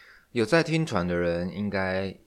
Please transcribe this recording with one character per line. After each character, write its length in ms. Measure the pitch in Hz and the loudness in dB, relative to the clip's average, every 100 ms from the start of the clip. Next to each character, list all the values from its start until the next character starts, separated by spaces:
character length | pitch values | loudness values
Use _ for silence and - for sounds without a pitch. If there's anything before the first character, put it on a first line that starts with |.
| - - _ | -20 -20 _
有 120 | 120 | -2
在 200 | 110 165 | 4 4
听 200 | 156 160 | 4 0
团 240 | 156 104 87 | 0 0 0
的 80 | 87 | 0
人 400 | 87 85 90 95 | 0 0 -4 -4
应 140 | 104 | -4
该 480 | 95 95 92 98 - | -2 -2 -2 -4 -10